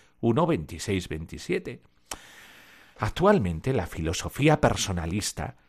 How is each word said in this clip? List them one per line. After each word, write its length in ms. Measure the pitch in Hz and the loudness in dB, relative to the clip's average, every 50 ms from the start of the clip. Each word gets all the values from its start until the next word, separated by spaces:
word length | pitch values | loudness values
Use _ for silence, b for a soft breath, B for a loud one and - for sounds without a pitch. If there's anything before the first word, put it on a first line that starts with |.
| b b b b | b b b b
uno, 240 | - 117 117 139 170 165 | 2 2 4 4 4 2
veintiséis, 640 | 160 95 76 - 85 80 - - 101 92 87 - | 2 0 -2 -6 -10 -8 -4 -2 -2 -2 -2 -4
veintisiete. 720 | 80 80 82 - - 73 - - 180 185 180 - 120 - - _ _ _ _ B B B B B B B B B B B B B B B B B B B | -8 -10 -10 -10 -14 -12 -6 -4 -4 -4 -4 -6 -12 -14 -16 _ _ _ _ B B B B B B B B B B B B B B B B B B B
Actualmente, 720 | 107 - - - 170 202 208 180 104 90 82 80 - 127 135 | -4 -4 0 4 6 6 6 6 4 0 -2 -2 -2 -2 -2
la 140 | 117 87 85 | -2 -2 -4
filosofía 760 | - 85 80 78 80 - - 87 - - 135 156 151 147 | -4 -4 -2 -2 -2 -2 -4 -6 -2 2 4 4 6 6
personalista 960 | - 117 110 - - - 98 87 80 82 - 104 98 - - - - - - _ _ | 4 2 2 0 -2 -4 -4 -4 -4 -4 -4 -4 -4 -4 -6 -6 -8 -8 -10 _ _